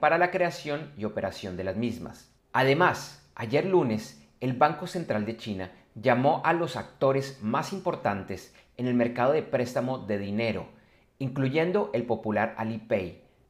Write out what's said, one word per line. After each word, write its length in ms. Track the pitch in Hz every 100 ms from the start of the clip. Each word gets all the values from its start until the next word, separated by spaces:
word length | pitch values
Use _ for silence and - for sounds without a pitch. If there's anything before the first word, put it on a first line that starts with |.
para 160 | 151 165
la 120 | 175
creación 600 | 185 175 170 151 147 156 -
y 80 | 104
operación 500 | 104 95 - 101 90
de 80 |
las 140 | 95 98
mismas. 560 | 120 - - - - _ _
Además, 760 | 120 131 143 175 120 - - _
ayer 320 | - 117 135 180
lunes, 560 | 185 139 107 - - - _
el 100 | 127
Banco 320 | 120 147 165 180
Central 400 | 180 165 107 104
de 120 | 113
China 340 | - 95 90 - _ -
llamó 460 | 113 120 139 147
a 80 | 143
los 240 | 170 165 113
actores 640 | 95 - 139 135 135 -
más 300 | 107 135 160
importantes 840 | 190 180 - - 101 95 92 - - _ -
en 100 | 123
el 80 |
mercado 380 | 123 120 120 123
de 100 | 156
préstamo 560 | - 131 120 - 123 131
de 220 | 104 101
dinero, 480 | 101 104 113 95 - - _ _ _ -
incluyendo 720 | 135 139 135 147 165 196 208
el 120 | 120 120
popular 480 | 110 110 104 107 -
Alipay, 680 | 110 113 - 107 90 85 - _ _